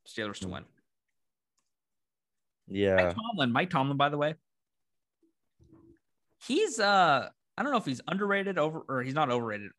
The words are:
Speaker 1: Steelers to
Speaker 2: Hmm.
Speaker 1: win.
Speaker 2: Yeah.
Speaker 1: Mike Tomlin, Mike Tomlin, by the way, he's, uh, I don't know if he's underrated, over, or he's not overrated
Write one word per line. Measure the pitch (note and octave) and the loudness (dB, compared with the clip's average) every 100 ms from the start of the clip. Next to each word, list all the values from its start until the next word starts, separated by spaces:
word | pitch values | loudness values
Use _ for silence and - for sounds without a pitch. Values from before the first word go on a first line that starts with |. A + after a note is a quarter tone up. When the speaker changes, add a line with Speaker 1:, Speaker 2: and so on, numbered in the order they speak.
| - | -14
Speaker 1:
Steelers | - G#2+ G2+ | -8 -8 -8
to | F#2 | -10
Speaker 2:
Hmm. | |
Speaker 1:
win. | C#2 - _ _ _ _ _ _ _ _ _ _ _ _ _ _ _ _ _ _ _ - | -10 -14 _ _ _ _ _ _ _ _ _ _ _ _ _ _ _ _ _ _ _ -10
Speaker 2:
Yeah. | G2 G2 F#2+ | 0 2 4
Speaker 1:
Mike | F2+ F#2 | 2 0
Tomlin, | A3+ G#3 C3 | -4 -2 0
Mike | A#2+ F3 | 2 0
Tomlin, | C3+ C3+ C#3 | 0 0 2
by | C#3+ | 0
the | D3 | 2
way, | D3 D#3+ _ _ _ _ _ _ _ _ _ _ _ _ - - - _ _ _ _ _ - | -2 -2 _ _ _ _ _ _ _ _ _ _ _ _ -20 -20 -20 _ _ _ _ _ -4
he's, | C#4+ G#4+ A3+ | 0 0 0
uh, | G3+ G3+ E3+ C#3 G#2 - _ - | 4 6 6 4 0 -10 _ -6
I | |
don't | B3 | -2
know | B3+ | -2
if | D#3+ | -2
he's | B2+ - | -6 -4
underrated, | F#3 G3+ G3 G3 F3+ | -2 0 0 0 0
over, | D3+ D#3 - | 0 -2 -6
or | C3 | -4
he's | B2+ | -2
not | C#3 D3 | 0 0
overrated | B2 A#2 G#2 G2+ | 0 -2 -6 -8